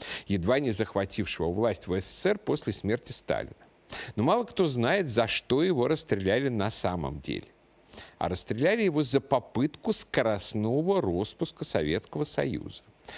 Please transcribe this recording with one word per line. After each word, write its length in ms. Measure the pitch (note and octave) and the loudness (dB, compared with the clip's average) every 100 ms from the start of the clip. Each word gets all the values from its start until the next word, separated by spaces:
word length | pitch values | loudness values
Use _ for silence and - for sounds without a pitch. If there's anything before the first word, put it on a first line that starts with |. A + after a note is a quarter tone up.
| - - - | -10 -8 -2
едва 320 | G2 E2+ C3+ | 0 2 2
не 140 | C#3 | 2
захватившего 800 | G#2 G#2+ G2+ G2 - F#2 - E2 | 0 0 -2 -2 -4 -4 -2 -2
власть 360 | F#2 A2+ G2+ - | 0 0 0 -2
в 120 | F#2 | -4
С 60 | |
С 160 | - - | -2 -2
С 60 | F#3 | 0
Р 120 | G#3 | 0
после 360 | - F3 - | 0 -2 -2
смерти 380 | G#2 G2 A#2+ - | -4 -2 -2 -4
Сталина. 440 | - - A1+ G1+ - - _ - - - - | -6 -2 -2 -4 -12 -20 _ -14 -10 -6 0
Но 80 | |
мало 180 | B2+ A3+ | 2 2
кто 220 | A#3 - | 0 0
знает, 440 | E3+ B2+ A#2 G3 D#3+ | 0 2 2 2 2
за 200 | A2 A2+ | 2 2
что 340 | - - C3 | 0 2 2
его 240 | F#3 D3 B2+ | 4 2 2
расстреляли 640 | D#3 - G2+ F#2+ A#2 C#3 | 0 0 0 2 2 2
на 240 | A2+ G2+ | 0 0
самом 480 | - F#2+ F2+ C#2 D2 | 0 -2 0 -4 -6
деле. 260 | - G1+ - _ _ _ - - - - | -6 -6 -8 _ _ _ -20 -18 -14 -4
А 100 | - | -2
расстреляли 540 | F3+ - A#2 D#3 A#3 | -2 -4 0 2 4
его 220 | G3+ D3+ | 2 2
за 160 | C3 C3+ | 2 2
попытку 720 | - B2+ - - C#3 - - | 2 0 0 0 0 0 -2
скоростного 1080 | G#3 - - A#2 G2+ - G#2+ A2 C3+ E3+ G3 | -2 0 2 2 2 -2 -2 0 2 2 2
распуска 640 | G2 F2 G#2+ - - - | 2 0 -2 -4 -6 -6
Советского 600 | - G2+ D2+ F2 - D3+ | -2 0 2 0 -2 -6
Союза. 580 | D3 - C#3+ G2+ - - - - - | -4 0 -2 -2 -8 -14 -20 -20 -16